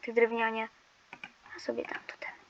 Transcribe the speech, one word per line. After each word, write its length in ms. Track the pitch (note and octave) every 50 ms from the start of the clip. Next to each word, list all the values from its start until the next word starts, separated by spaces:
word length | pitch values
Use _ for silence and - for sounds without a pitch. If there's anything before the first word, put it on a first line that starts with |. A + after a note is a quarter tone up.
| -
te 80 | - A3+
drewnianie. 560 | A#3 A#3 A3+ A#3 A#3 A3+ A3+ A3 A3 A3 A3 - - - - - - - - - - - - - _ - - -
A 20 | F4
sobie 260 | - - A#2 A#2 -
dam 180 | - - - -
to 100 | - - -
ten 160 | - - - - -